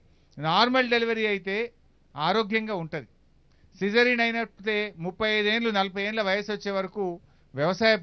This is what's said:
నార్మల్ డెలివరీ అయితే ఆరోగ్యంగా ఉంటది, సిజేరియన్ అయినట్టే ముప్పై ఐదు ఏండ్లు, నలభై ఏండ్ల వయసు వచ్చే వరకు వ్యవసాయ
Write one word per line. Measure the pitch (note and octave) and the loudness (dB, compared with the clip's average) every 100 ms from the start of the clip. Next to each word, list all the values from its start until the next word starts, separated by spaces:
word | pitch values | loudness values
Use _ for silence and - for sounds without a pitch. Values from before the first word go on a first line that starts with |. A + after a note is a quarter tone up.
| _ _ _ - | _ _ _ -6
నార్మల్ | D#3 F3+ A#3+ B3+ B3+ | 0 4 4 4 2
డెలివరీ | A#3+ A#3 A3+ G#3+ | 0 0 0 0
అయితే | G3+ F#3+ G3 A#3 - _ _ _ | -2 -2 -4 -4 -10 _ _ _
ఆరోగ్యంగా | C#3 D#3 G#3 G#3 A3 G#3+ G3 | -4 0 2 2 -2 -2 -6
ఉంటది, | D#3+ E3 A2+ _ _ _ _ - - - | -4 -8 -10 _ _ _ _ -20 -20 -4
సిజేరియన్ | G3 A3 B3 A#3+ | 0 4 4 4
అయినట్టే | A#3 A3+ A3+ - G3+ G#3 G#3 F3 | 0 -2 -6 -6 -4 -2 -4 -6
ముప్పై | E3 E3+ A3 G#3+ | -8 -2 0 2
ఐదు | G#3 | 2
ఏండ్లు, | A3+ A#3 G#3 | 2 0 0
నలభై | G3 F#3 G3+ | -2 -2 -4
ఏండ్ల | A3 G3 | -2 0
వయసు | G3 G#3 | 0 -2
వచ్చే | G#3 G3+ G3 | -6 -2 -2
వరకు | F#3 G#3+ F#3+ E3+ - - _ | -4 -4 -6 -6 -14 -20 _
వ్యవసాయ | B2 D#3 F#3 A3 G#3+ | -2 -2 2 2 2